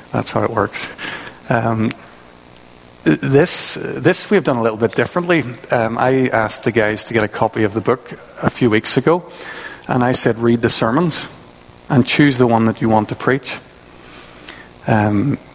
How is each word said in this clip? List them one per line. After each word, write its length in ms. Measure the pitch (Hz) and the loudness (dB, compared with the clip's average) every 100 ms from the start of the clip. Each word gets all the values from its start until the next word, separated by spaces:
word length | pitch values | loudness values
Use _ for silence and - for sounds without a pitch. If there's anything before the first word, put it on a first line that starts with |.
| - | -8
That's 180 | - 110 | -6 -2
how 120 | 110 | -2
it 80 | 104 | -2
works. 380 | 113 101 - - - - - - - - | 0 -2 -4 -10 -10 -12 -12 -14 -12 -2
Um, 420 | 120 117 113 110 - - - - - - - - - - - | 0 0 0 -2 -4 -14 -20 -20 -20 -20 -20 -20 -20 -20 -6
this, 760 | 165 156 139 135 180 - - - | 0 0 2 4 4 0 -2 -4
this 480 | 131 135 131 180 - | -6 -2 0 0 2
we've 160 | 202 | 0
done 140 | 147 123 | 2 0
a 40 | |
little 140 | 113 107 | 0 0
bit 180 | 113 | -2
differently. 500 | - 120 180 175 170 120 120 - | 0 -2 -2 0 0 0 -8 -4
Um, 260 | 127 113 113 | -2 0 0
I 320 | 123 131 127 | 0 2 2
asked 360 | 113 107 - | 0 -2 -4
the 80 | 123 | -2
guys 320 | 110 107 107 | 2 2 0
to 100 | - | -2
get 100 | 113 | 0
a 40 | 107 | 0
copy 340 | - 113 117 | 0 -2 0
of 100 | 107 | -2
the 80 | 107 | 0
book 320 | 107 127 - - - - | 0 -2 -4 -18 -18 -6
a 80 | - | -4
few 180 | - 123 | 0 2
weeks 300 | 107 - - | 2 0 0
ago, 340 | 156 175 170 - - - - - - | 2 2 -2 -16 -16 -14 -14 -12 -4
and 160 | 131 | 0
I 80 | 123 | 2
said, 260 | 127 127 110 | 2 0 2
"Read 220 | 117 117 | 2 2
the 80 | 113 | 2
sermons 580 | - 113 131 175 - - - - - - - - | 0 0 0 0 -2 -8 -16 -20 -20 -20 -16 -2
and 180 | 135 123 | 0 2
choose 300 | - 147 123 | 4 4 4
the 100 | 123 | 4
one 200 | 113 113 | 4 2
that 160 | 110 | 0
you 80 | 113 | 2
want 180 | 110 107 | 2 0
to 60 | |
preach." 420 | - - 135 - - - - - - - - - - - - - - - | -2 -2 -2 -4 -14 -16 -20 -20 -20 -20 -20 -20 -20 -20 -20 -20 -10 -2
Um, 520 | 110 107 101 139 - - | 2 2 2 0 -2 -8